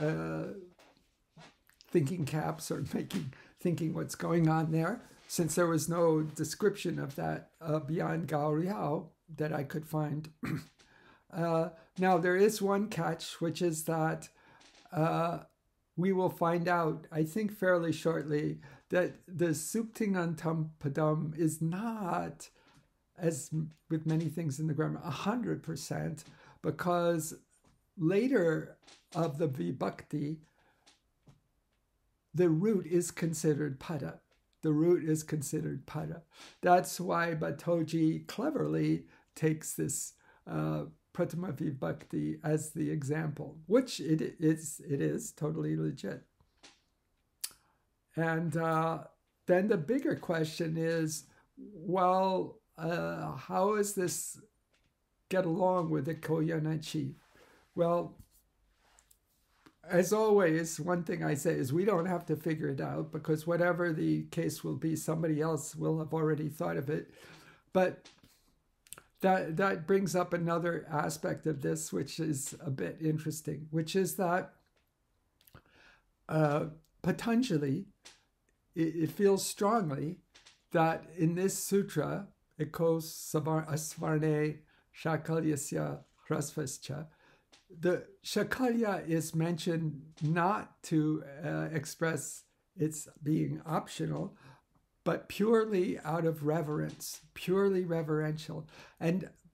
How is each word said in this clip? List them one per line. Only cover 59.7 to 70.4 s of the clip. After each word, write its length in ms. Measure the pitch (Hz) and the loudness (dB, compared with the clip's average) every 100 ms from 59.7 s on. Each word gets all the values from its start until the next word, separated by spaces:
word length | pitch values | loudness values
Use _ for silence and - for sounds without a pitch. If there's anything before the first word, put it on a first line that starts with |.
| _ 165 | _ 0
as 240 | 180 180 | 4 4
always, 680 | 214 220 202 175 160 165 - | 4 6 8 8 4 0 -4
one 240 | 160 175 | -2 -2
thing 200 | 165 160 | 0 -2
I 120 | 160 147 | 0 0
say 180 | 170 | 2
is 180 | 151 131 | 0 2
we 140 | 156 202 | 2 4
don't 220 | 185 180 | 4 2
have 180 | 175 - | -2 0
to 80 | 151 | -2
figure 340 | 160 160 147 | 0 -2 -2
it 120 | 135 | -2
out, 300 | 147 147 156 | -2 -4 -6
because 340 | 156 156 156 165 | -6 0 0 2
whatever 480 | 170 175 175 175 | 2 2 2 0
the 300 | 160 160 156 | 0 2 0
case 400 | 156 - 165 156 | -2 -2 -2 -4
will 120 | 165 151 | -6 -2
be, 200 | 160 156 | -2 -2
somebody 460 | - 160 165 151 | -2 -2 0 0
else 340 | 160 156 - 156 | 0 -2 -4 -4
will 240 | 156 160 | -2 0
have 140 | 156 | -2
already 360 | 160 156 147 151 | 0 2 0 -2
thought 280 | - 175 165 | -4 -4 -2
of 120 | 135 | -2
it. 220 | 160 - - - - - - _ | -4 -6 -18 -20 -20 -20 -20 _
But 380 | 185 185 - - - - _ _ _ _ _ - - _ - | 2 2 0 -14 -20 -20 _ _ _ _ _ -20 -20 _ -2
that, 360 | 190 185 160 160 | 2 4 2 0
that 280 | 196 190 156 | 0 0 2
brings 300 | 196 190 175 | 2 4 0
up 180 | 175 | 0
another 540 | 175 | 0